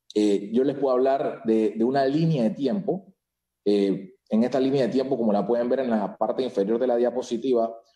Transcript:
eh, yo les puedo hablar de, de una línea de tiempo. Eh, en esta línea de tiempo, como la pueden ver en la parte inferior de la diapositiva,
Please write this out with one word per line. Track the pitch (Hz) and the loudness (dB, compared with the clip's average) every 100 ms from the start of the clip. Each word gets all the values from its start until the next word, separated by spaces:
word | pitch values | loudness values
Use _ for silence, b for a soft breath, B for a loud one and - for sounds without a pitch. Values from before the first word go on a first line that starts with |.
| _ | _
eh, | 107 104 101 101 | 0 2 2 0
yo | 113 | 0
les | 139 139 | 0 0
puedo | 135 | 0
hablar | 127 135 135 127 - | 2 2 2 -2 -4
de, | 113 110 110 107 | 0 2 2 0
de | |
una | 117 139 135 | 0 2 0
línea | 147 165 147 | 2 0 2
de | 110 | 0
tiempo. | 98 135 104 110 180 - _ _ _ _ _ | 0 -2 -2 -2 -6 -8 _ _ _ _ _
Eh, | 104 101 98 92 98 - - | 0 2 2 -2 -6 -18 -4
en | 110 | 0
esta | 123 135 | 0 0
línea | 135 139 113 | 0 0 0
de | |
tiempo, | 127 131 123 | 0 -2 -2
como | 113 | 0
la | 101 95 | 0 0
pueden | 120 123 | 0 0
ver | 131 | -2
en | 123 | 0
la | 110 95 - | -2 -2 -4
parte | 110 135 | -4 -2
inferior | 127 104 98 117 | -4 -2 0 0
de | 127 | 0
la | 120 | 2
diapositiva, | 123 123 120 117 135 117 113 - b | 0 -2 -6 -4 0 0 0 -6 b